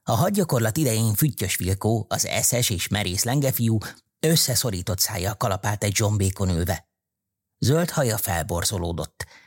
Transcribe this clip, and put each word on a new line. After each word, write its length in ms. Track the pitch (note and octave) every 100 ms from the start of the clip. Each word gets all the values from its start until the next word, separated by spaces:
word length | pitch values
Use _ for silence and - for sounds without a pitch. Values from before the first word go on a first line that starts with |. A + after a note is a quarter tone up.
A 80 | -
hadgyakorlat 680 | A#2 F3+ G#3 F#3 C3 A2 C3
idején 360 | C#3 A2 A2+
Füttyös 420 | G#2 D3+ - F2+ -
Vilkó, 500 | F2 G2 G#2+ A2+ G#2
az 160 | G#2 -
eszes 440 | G2+ - B2 A#2+
és 180 | E2 -
merész 360 | G2+ F#2 F2+
lengefiú, 540 | A#2 C#3+ C3+ - A#2 A2 - - _ _
összeszorított 800 | D#3+ D#3+ - A#2+ B2 F#2 G2+ G#2+
szájjal 360 | - G2+ F#2 G#2+
kalapált 480 | A2+ F#2 G#2+ G#2
egy 120 | G#2 G#2
zsombékon 540 | G#2 G#2+ F#2+ F#2+ F#2+
ülve. 400 | E2+ F2 E2 - _ _ _ _ _ _ _
Zöld 320 | G#2+ D#3 F3
haja 280 | - B2+ G#2+
felborzolódott, 1080 | - E2+ D#2+ E2+ E2+ F#2+ E2+ D#2 C#2+ _ - -